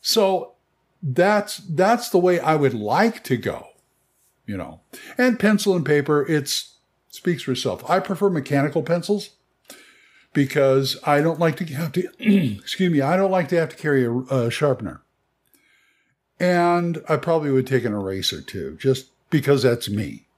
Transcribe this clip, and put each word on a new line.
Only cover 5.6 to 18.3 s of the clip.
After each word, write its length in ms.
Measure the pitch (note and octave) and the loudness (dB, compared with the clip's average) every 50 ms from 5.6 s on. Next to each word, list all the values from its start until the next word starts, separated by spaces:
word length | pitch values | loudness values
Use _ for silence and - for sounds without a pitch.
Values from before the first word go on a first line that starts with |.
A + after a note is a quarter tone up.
| - G#3 F#3+ | 2 2 0
and 100 | F3 D#3 | 0 2
paper, 400 | C#3 D3+ D3 C#3+ D3 D3+ D3 C#3 - | 2 2 2 2 2 0 0 2 0
it's, 480 | E3 D3+ C#3 - - - - - _ _ _ _ _ _ _ _ | 0 -2 -2 -2 -6 -6 -8 -10 _ _ _ _ _ _ _ _
speaks 340 | - - _ F3+ F3 C#3 - | -20 -6 _ -2 -2 -2 -2
for 100 | - C3 | -4 -4
itself. 360 | B2 - B2 F#2 E2+ - - | -2 -2 -4 -4 -4 -2 0
I 120 | E3 F#3+ | 0 0
prefer 280 | - - G3 E3+ G3+ G3+ | 0 -2 -4 0 0 0
mechanical 540 | F#3 D#3 C3+ - D3 C#3+ C#3 D3+ - E3+ D3 | 0 0 -2 0 0 0 0 0 0 -2 -2
pencils 480 | D3+ E3 F3 E3 - G3+ G#3 G3 - _ _ _ _ _ _ _ _ - - - - _ _ _ _ _ _ _ _ _ | -2 -2 -4 -2 -2 -4 -4 -4 -10 _ _ _ _ _ _ _ _ -20 -20 -20 -20 _ _ _ _ _ _ _ _ _
because 640 | C#3+ C#3+ C3+ - D3+ C#3 C#3 C3 C3+ C#3 B2+ - - - | 0 0 0 2 2 2 4 4 2 2 -2 -6 -6 0
I 180 | - D3 C#3+ D3 | 0 2 2 2
don't 180 | E3 E3 D3+ | 0 0 0
like 160 | E3+ E3 D#3 | 0 0 0
to 80 | - F#3+ D#3+ C#3+ | -2 -6 -8 -6
have 180 | C3 E3+ D#3+ - | -6 -6 -4 -4
to, 140 | F3+ F3+ - - _ | -4 -6 -6 -8 _
<clears throat> 400 | - A3 G3+ G3+ E3+ B2+ G#2 F#2+ | 2 2 4 4 4 0 -4 -6
excuse 340 | - - - - F#3+ F3+ E3+ | -10 -12 -4 -2 0 2 2
me, 80 | C#3+ | 2
I 160 | C3+ C3+ E3+ | 2 2 2
don't 160 | F#3 G3 G3 F#3+ | 2 2 2 2
like 160 | F#3 F3 C3 | 0 0 2
to 80 | F3+ | 0
have 140 | E3+ D#3+ D3 | 0 0 0
to 60 | - | -4
carry 280 | - - D#3 D3 C3+ B2+ | -8 -2 0 2 2 2
a, 80 | A#2 A#2 | 2 0
a 380 | B2 C3 - C3+ C3 A#2+ A#2 | -2 -4 -2 -2 0 0 0
sharpener. 520 | A2 - D3+ C#3+ C3 - A2 F2+ - - _ _ _ _ _ _ _ _ _ _ _ _ _ _ _ _ _ _ _ _ _ _ _ _ _ _ _ _ | -2 0 0 0 0 0 -4 -12 -12 -14 _ _ _ _ _ _ _ _ _ _ _ _ _ _ _ _ _ _ _ _ _ _ _ _ _ _ _ _
And 640 | F3+ F3+ F3+ F3 F3 F3 F3 F3 F3 E3+ E3+ D#3 - - | 0 2 2 4 4 4 2 2 0 -2 -4 -6 -2 -2
I 80 | D#3 | -2
probably 340 | C#3+ C3 - E3 E3 D3+ C#3+ | 0 2 0 0 0 2 2
would 160 | C3+ C3 C3 | 2 2 2
take 200 | B2+ C3+ B2+ A#2 | 2 0 0 0
an 80 | B2 G#2 | 0 -4
eraser 480 | G#2 G2 F#2+ F#2+ F#2+ F#2 - | -4 -4 -4 -6 -4 -4 -4